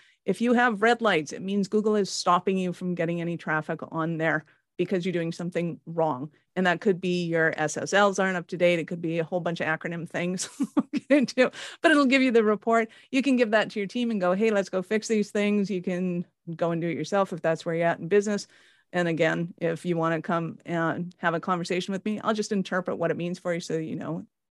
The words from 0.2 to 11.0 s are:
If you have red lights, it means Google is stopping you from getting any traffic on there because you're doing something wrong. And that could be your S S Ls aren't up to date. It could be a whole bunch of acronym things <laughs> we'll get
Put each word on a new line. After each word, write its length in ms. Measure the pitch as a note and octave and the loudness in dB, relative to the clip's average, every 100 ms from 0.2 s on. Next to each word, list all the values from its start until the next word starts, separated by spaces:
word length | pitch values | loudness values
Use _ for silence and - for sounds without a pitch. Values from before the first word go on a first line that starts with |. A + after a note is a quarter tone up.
| - | -4
If 160 | F#3 | 0
you 100 | A#3+ | 2
have 300 | B3 B3 G3+ | 4 4 4
red 180 | A3+ A#3 | 2 4
lights, 320 | A3 E3+ D3 | 2 2 0
it 80 | - | -8
means 260 | F#3+ G3+ F#3+ | -4 -2 2
Google 300 | G#3+ G#3+ G#3+ | 2 2 2
is 140 | F#3+ | 0
stopping 480 | - F#3 F3 G3 F#3+ | -2 2 2 2 -2
you 160 | F3+ | -2
from 200 | F3 F3+ | -4 -4
getting 280 | F3 E3 E3+ | -2 -2 -2
any 160 | E3+ E3 | -4 -4
traffic 420 | - D#3 D3+ D#3+ - | -2 -2 -2 -8 -6
on 280 | D#3+ D#3+ D#3+ | -4 -2 0
there 260 | D#3+ D#3 - _ _ - | 0 0 -4 _ _ -6
because 300 | F3+ F#3 F3+ | -2 0 0
you're 60 | |
doing 200 | E3+ E3 | -2 -4
something 480 | E3+ F3 E3+ E3+ - - | -4 -4 -2 -4 -6 -8
wrong. 440 | E3 D#3+ B2+ D3+ _ _ | -2 0 -2 -8 _ _
And 120 | F3+ F#3 | 0 2
that 140 | D#3+ | 2
could 200 | G#3+ F3+ | 2 0
be 240 | F3+ F3+ | 0 -2
your 300 | E3+ E3 D#3+ - | 0 2 0 0
S 200 | D3+ - | -2 -2
S 180 | C#3 | 0
Ls 240 | F#3+ G3+ G3 | 4 4 2
aren't 180 | F#3+ F3+ | 0 -2
up 100 | E3+ | -6
to 100 | F3 | 2
date. 200 | F3 F3 | 2 2
It 80 | D3+ | -2
could 140 | F3 | -6
be 180 | E3+ E3+ | -4 -2
a 60 | |
whole 160 | D#3+ F3+ | -2 -2
bunch 200 | E3+ E3+ | -2 -2
of 60 | D#3 | -2
acronym 400 | D#3 E3 F3 D3+ | -4 -4 -8 -6
things 400 | - F3 F#3 - | -4 -4 -4 -6
<laughs> 40 | - | -6
we'll 280 | C4+ - - | -2 -2 -2
get 180 | D4 | -4